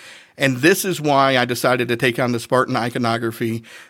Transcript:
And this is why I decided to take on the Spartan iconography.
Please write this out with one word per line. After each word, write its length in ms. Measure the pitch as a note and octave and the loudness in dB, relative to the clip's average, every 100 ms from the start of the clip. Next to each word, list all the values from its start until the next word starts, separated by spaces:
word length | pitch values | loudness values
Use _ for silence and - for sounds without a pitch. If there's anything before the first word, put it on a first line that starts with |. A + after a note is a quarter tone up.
| - - - - | -20 -20 -16 -2
And 200 | C#3 B2 | -2 2
this 280 | D3+ G3 G3 | 2 2 0
is 140 | D3+ | -2
why 360 | D3+ C#3 C3+ C3 | 0 2 4 2
I 80 | B2 | 0
decided 440 | A#2+ C3+ B2+ A#2+ | 0 0 2 0
to 80 | A#2 | 0
take 200 | B2+ A#2+ | 0 0
on 140 | B2 | -2
the 80 | A#2+ | -4
Spartan 360 | - B2+ - B2+ | 0 0 0 -2
iconography. 880 | A#2+ C3 A#2+ A#2 A#2 A2+ A#2 A2+ A#2 - | -2 -2 -2 -2 -4 -4 -4 -6 -10 -20